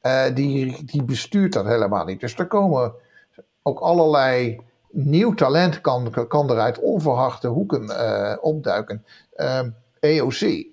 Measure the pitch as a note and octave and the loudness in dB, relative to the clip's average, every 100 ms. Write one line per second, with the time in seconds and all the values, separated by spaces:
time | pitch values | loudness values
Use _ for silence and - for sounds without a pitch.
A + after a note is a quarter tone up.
0 | B2+ C3 C3 B2+ C#3 C3+ C3 B2 C#3 D3 | 2 2 2 0 0 0 -2 -6 -4 -4
1 | B2+ C3 - G3+ F#3+ A#2+ G2+ A#2 G2+ G2+ | -2 -4 -2 0 2 0 0 0 2 -2
2 | E2+ G2 A#2 - F3+ G#3 G3 C3+ A#2+ - | -4 -6 -8 -6 -2 2 2 2 -2 -6
3 | _ _ _ - - _ - C3+ F3 E3+ | _ _ _ -20 -20 _ -4 -2 2 4
4 | D#3 D3 C3 B2+ A#2+ A2+ - _ _ F3+ | 6 4 4 2 0 -4 -14 _ _ -4
5 | C#3 D#3 A#3 G#3+ C3+ D3+ F3+ D3 D3 B2+ | 2 4 2 2 2 4 2 0 -2 0
6 | A#2+ B2 A#2 D3+ C#3 A2+ A2+ A#2 D3+ G#3+ | -2 -4 -2 0 2 2 0 0 -2 0
7 | D3+ B2 B2+ - B2 B2+ G3+ C3 G#2+ A2 | 0 0 0 -2 -4 -2 -2 -4 -4 -4
8 | A#2 G#2 G2+ - D3+ D#3 C3 G2 A2 G#2 | -2 -2 -4 -2 -2 -2 -2 -4 -4 -12
9 | _ - _ - C#3 C3 B2 A2+ _ _ | _ -20 _ -6 -4 -2 -6 -10 _ _
10 | D3+ D#3 C3 - G#3 D#2+ - | 0 2 0 0 -2 -2 -8